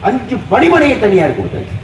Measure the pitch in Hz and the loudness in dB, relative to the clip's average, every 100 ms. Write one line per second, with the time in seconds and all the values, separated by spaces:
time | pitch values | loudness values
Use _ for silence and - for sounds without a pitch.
0 | - 254 - 247 - 190 339 339 294 233 | -2 -4 -4 -8 -2 2 4 4 2 2
1 | 208 190 151 127 90 104 - 98 | 2 2 2 -2 -6 -8 -8 -10